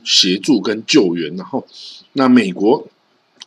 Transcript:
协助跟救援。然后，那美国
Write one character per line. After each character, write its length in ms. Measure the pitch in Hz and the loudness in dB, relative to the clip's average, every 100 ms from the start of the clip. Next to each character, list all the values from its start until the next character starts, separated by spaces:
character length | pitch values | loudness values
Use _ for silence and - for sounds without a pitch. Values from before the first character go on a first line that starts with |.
协 340 | - - 95 95 | -4 0 0 -2
助 220 | - 120 | 0 0
跟 240 | 95 107 113 | 0 -8 0
救 300 | 147 95 85 | 2 2 -2
援。 180 | 78 90 | -8 -10
然 80 | 90 | -10
后， 200 | 127 - - - - _ | -10 -10 -20 -20 -20 _
那 160 | 139 131 | 0 4
美 240 | 123 98 | 4 2
国 340 | 90 101 147 - _ _ _ _ _ | -2 0 0 -4 _ _ _ _ _